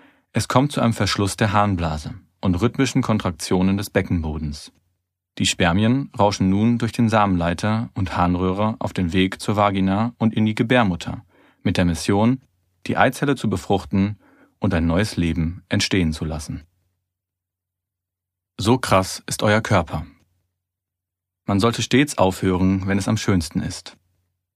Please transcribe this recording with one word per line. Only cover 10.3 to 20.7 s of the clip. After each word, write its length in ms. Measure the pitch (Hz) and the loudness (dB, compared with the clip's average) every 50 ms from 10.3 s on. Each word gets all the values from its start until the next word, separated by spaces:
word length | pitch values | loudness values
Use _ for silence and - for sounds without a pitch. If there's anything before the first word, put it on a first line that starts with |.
| 107 | 2
in 120 | 110 107 | 2 0
die 100 | 110 107 | 0 0
Gebärmutter, 680 | - - 113 127 127 113 98 85 85 - - - - - _ _ _ _ _ _ _ - | 0 0 2 2 2 2 2 0 -4 -6 -8 -10 -10 -12 _ _ _ _ _ _ _ -4
mit 140 | 107 95 | -2 0
der 80 | - 90 | 2 2
Mission, 560 | 87 85 - - - 101 101 107 117 131 127 - _ _ _ _ _ _ _ - | 0 0 0 0 0 2 2 2 2 0 0 -6 _ _ _ _ _ _ _ -8
die 120 | - - | -4 2
Eizelle 380 | - 104 127 - - 151 143 139 | 2 2 2 2 0 -2 -2 -2
zu 140 | - - 110 | 0 -2 -2
befruchten 680 | 98 92 - - 101 95 - - - 98 98 104 107 - _ _ _ _ _ _ _ _ | -4 -4 -2 -2 -2 -2 0 0 0 0 0 0 -2 -8 _ _ _ _ _ _ _ _
und 140 | - 98 95 | -2 0 0
ein 120 | 82 82 | 2 2
neues 320 | 82 82 92 104 101 - | 2 2 0 0 0 -2
Leben 460 | - 87 82 80 82 80 80 90 - - - | -2 -2 0 0 0 -2 -2 -4 -8 -6 -4
entstehen 440 | - 104 - - - 98 85 80 78 | -2 -2 0 0 0 2 2 0 -2
zu 100 | - 87 | -4 -6
lassen. 400 | 78 78 76 - - - - - _ _ _ _ _ _ _ _ _ _ _ _ _ _ _ _ _ _ _ _ _ _ _ _ _ _ _ _ _ _ _ _ _ _ _ _ _ _ | -6 -6 -6 -8 -8 -10 -12 -12 _ _ _ _ _ _ _ _ _ _ _ _ _ _ _ _ _ _ _ _ _ _ _ _ _ _ _ _ _ _ _ _ _ _ _ _ _ _
So 200 | - 101 107 123 | -2 0 2 2
krass 460 | 131 - - 104 95 95 - - - - | 0 2 2 2 2 2 0 -6 -12 -10
ist 160 | - - - - | -8 -6 -2 2
euer 160 | 107 104 110 | 2 2 2
Körper. 460 | 110 - 107 92 82 - - 82 78 - - _ _ _ _ _ _ _ _ _ _ _ | 2 2 2 0 0 0 -6 -8 -8 -12 -16 _ _ _ _ _ _ _ _ _ _ _